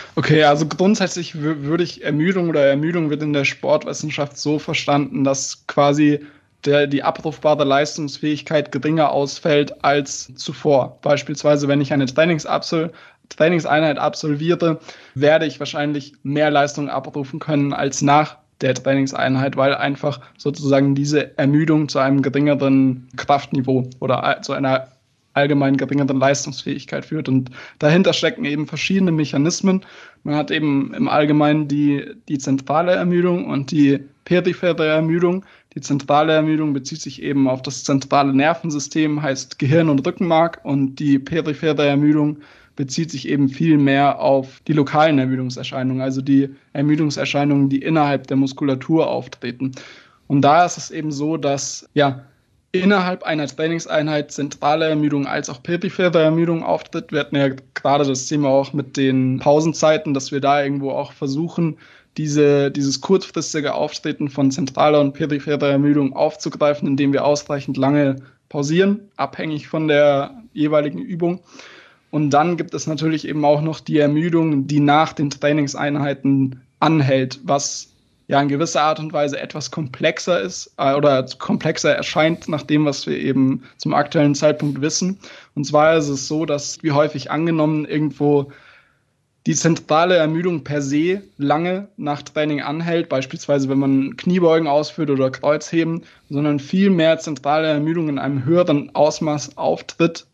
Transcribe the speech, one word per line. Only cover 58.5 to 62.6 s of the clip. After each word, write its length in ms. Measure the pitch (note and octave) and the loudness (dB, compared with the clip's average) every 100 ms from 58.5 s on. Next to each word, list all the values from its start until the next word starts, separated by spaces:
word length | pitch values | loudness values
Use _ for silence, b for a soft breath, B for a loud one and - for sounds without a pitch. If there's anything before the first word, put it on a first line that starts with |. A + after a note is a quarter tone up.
| C3+ C3+ | 2 0
mit 240 | D3 C3+ - | -4 -6 -2
den 420 | C3+ C3 C3 C3 | 0 2 0 0
Pausenzeiten, 720 | C#3+ D3 D#3+ - D#3 D#3 D#3 | 2 2 2 2 2 2 0
dass 180 | C#3 - | -4 -4
wir 100 | C#3+ | -2
da 200 | C#3 C#3+ | 2 2
irgendwo 300 | C#3 C#3 C3+ | 0 -4 -4
auch 220 | C3 C#3 | -6 -8
versuchen, 640 | - C#3+ C#3 E3 - E3 D3+ b b b - | -8 -6 -4 -4 -2 -2 -4 b b b -8
diese, 520 | D#3 D3 D3 C#3+ | -2 4 4 4